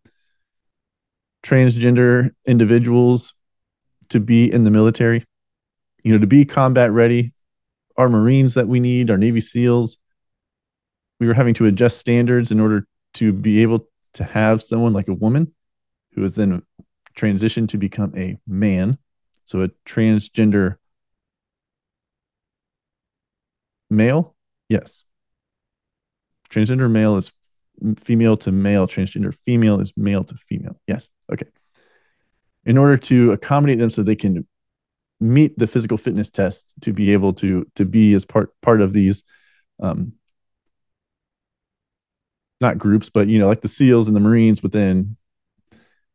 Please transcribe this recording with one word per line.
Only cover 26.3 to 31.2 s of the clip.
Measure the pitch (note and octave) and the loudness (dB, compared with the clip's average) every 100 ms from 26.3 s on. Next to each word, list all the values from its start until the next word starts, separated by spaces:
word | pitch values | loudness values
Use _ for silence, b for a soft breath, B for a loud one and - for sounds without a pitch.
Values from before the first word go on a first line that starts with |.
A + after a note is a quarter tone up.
| _ _ | _ _
Transgender | A2 G#2+ B2+ B2+ | -4 -2 0 0
male | A2 G#2+ G2 | 0 0 0
is | - _ _ _ _ - A2 G#2+ | -4 _ _ _ _ -10 -8 -6
female | - A#2 A2+ G#2+ | -2 0 2 0
to | - | -2
male. | F#2+ G2 G2+ F#2 | -2 0 0 -2
Transgender | - F#2+ - G2 - | -4 -6 -6 -8 -8
female | - A#2+ A2 G2+ | -4 0 2 0
is | G2 - | -4 -6
male | G2+ G2+ | -4 -4
to | - - | -6 -12
female. | - - - - - | -12 -12 -12 -16 -10
Yes. | A#2 - _ | -10 -12 _